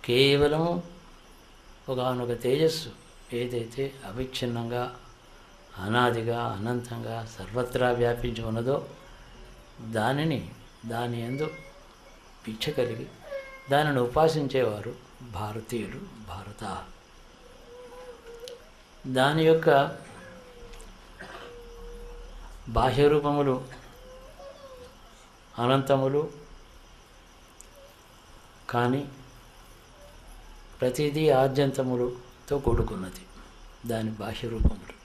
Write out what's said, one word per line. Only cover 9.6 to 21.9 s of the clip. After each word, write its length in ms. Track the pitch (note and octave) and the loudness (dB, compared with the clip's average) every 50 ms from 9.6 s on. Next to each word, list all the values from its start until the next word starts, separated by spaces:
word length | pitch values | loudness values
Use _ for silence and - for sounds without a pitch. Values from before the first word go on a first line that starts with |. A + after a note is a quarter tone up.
| - - - - A#2+ A2+ A2+ | -20 -20 -18 -14 -12 -4 -2
దానిని, 440 | A2 G#2+ A#2+ C3+ C#3+ D#3 E3 D3 A2+ F2 F2+ - - - - - - - A2+ A2+ | 0 0 2 0 0 0 0 0 -2 -4 -8 -14 -18 -20 -20 -20 -14 -10 -6 -4
దాని 260 | A#2 A#2+ B2 A#2+ A#2 A#2 | -4 -4 -4 -4 -4 -4
యందు 240 | A#2 C3 C#3 D#3 D#3 - - - - - - - - - - - - - - - - - - - - A3 | -6 -4 -4 -4 -6 -6 -12 -16 -18 -20 -20 -20 -20 -20 -20 -20 -20 -20 -20 -20 -20 -20 -14 -10 -10 -8
ఇచ్చ 120 | - - A#3 A3 | -4 -4 -4 0
కలిగి 300 | - B2 - A2+ A2+ - - - - - - - - - - - - - C3 | 0 -2 -2 -2 -6 -8 -12 -14 -18 -14 -10 -10 -10 -10 -12 -18 -18 -2 2
దానిని 300 | C#3 C#3+ D3+ D3+ C#3 B2+ B2 | 2 4 4 4 2 2 0
ఉపాసించేవారు 880 | A#2+ B2 D3+ D#3+ D#3+ D#3+ D#3 C#3+ C3+ B2+ C3 B2 A2 G#2 G#2 G#2 G#2+ - - - - - - B2+ A#2+ G#2+ | 2 4 4 4 6 4 2 -2 0 2 2 2 2 0 -4 -8 -10 -10 -12 -16 -20 -20 -18 -16 -12 -10
భారతీయులు, 640 | F#2 G#2+ G#2 G#2+ A2 G#2+ - A#2+ A#2 G#2 F#2 - C3 G3+ F#3 - A2+ A2 F#2 | -8 -8 -6 -8 -10 -8 -6 -6 -6 -6 -6 -8 -12 -14 -14 -16 -16 -14 -14
భారత. 320 | F2 F#2+ F#2+ G2+ G2+ - - G2+ F#2 E2+ - - - - - - - - - - - - - - - - - A#4+ A#4+ B4 B4 B4 A#4+ B4 B4+ B4+ A#4+ A#4 - A#4 A#4 A#4 - - - - - - - - - - - - - | -12 -12 -12 -14 -14 -10 -10 -8 -8 -10 -10 -14 -18 -20 -20 -20 -20 -20 -20 -20 -20 -20 -20 -20 -20 -20 -20 -20 -20 -18 -18 -18 -18 -18 -18 -18 -18 -18 -18 -18 -18 -16 -16 -16 -16 -18 -20 -20 -20 -20 -20 -20 -20 -16 -10
దాని 380 | C3+ C3 C3 C3 C#3 D3+ D#3+ D#3+ | -2 2 4 4 6 6 6 6
యొక్క 240 | D#3+ D#3+ D#3+ - E3 D3 C#3 C#3+ D#3+ - - - - - - - - - - - - - - - - - - - - - - - - - - - - - - - A#4+ - - - - - - - - | 6 6 6 6 6 6 6 6 4 -2 -10 -14 -18 -18 -18 -18 -18 -20 -20 -20 -20 -20 -18 -18 -18 -16 -18 -18 -20 -20 -20 -20 -20 -20 -18 -18 -16 -16 -16 -16 -16 -16 -18 -18 -18 -16 -16 -14 -14